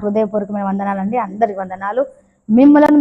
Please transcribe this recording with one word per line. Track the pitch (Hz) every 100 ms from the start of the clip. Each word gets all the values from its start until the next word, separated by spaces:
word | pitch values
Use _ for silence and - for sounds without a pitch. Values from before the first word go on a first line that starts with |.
హృదయపూర్వకమైన | 208 208 214 208 202 208 196
వందనాలండి. | 196 196 196 196 247 208
అందరికి | 202 220 190
వందనాలు. | 185 185 196 233 277 _ _ _ - 226
మిమ్మలను, | 285 294 294 294